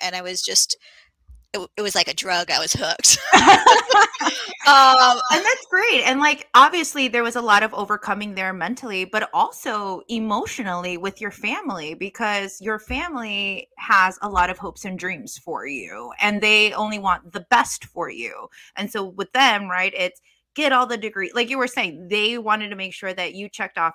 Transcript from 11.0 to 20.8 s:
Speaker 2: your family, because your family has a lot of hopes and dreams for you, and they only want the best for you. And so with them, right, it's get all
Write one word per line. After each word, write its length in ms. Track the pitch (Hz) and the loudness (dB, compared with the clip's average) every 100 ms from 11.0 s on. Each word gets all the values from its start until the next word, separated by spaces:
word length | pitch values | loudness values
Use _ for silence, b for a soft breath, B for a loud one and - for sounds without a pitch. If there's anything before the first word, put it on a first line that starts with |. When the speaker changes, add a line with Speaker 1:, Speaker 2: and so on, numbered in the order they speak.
| 190 196 | -8 -8
Speaker 2:
your 120 | 208 | -12
family, 600 | - 208 339 330 185 151 | -8 -8 -6 -6 -8 -10
because 680 | 160 196 - 220 202 196 - | -10 -10 -6 -4 -2 -6 -8
your 180 | 196 214 | -6 -6
family 920 | 214 262 349 269 220 202 196 190 - - | -6 -8 -8 -8 -8 -6 -6 -8 -12 -10
has 400 | - 202 185 - | 2 2 2 0
a 80 | - | -4
lot 200 | 190 180 | 0 -2
of 80 | 185 | -4
hopes 280 | 185 - 202 | -12 -12 -12
and 120 | 185 | -8
dreams 380 | 180 170 104 - | -8 -10 -12 -16
for 280 | - 127 127 | -10 -10 -8
you, 440 | 135 85 101 120 - | -12 -12 -14 -14 -4
and 200 | 208 208 | -2 0
they 320 | 214 214 214 | 2 4 2
only 260 | - 214 208 | 0 -4 -2
want 320 | 196 175 170 | -2 -2 -6
the 140 | 196 - | -14 0
best 360 | 240 269 - - | 2 2 -6 -12
for 240 | 170 160 | -10 -8
you. 380 | - 117 - - B B - | -8 -12 -12 -18 B B -10
And 160 | 202 | -8
so 120 | 214 196 | -6 -8
with 260 | 190 190 | -8 -4
them, 360 | 247 269 208 196 | 2 2 2 -2
right, 240 | 180 185 - | -4 -4 -2
it's 260 | 180 - _ _ _ | -6 -6 _ _ _
get 180 | - 294 | -4 0
all 140 | 254 | 2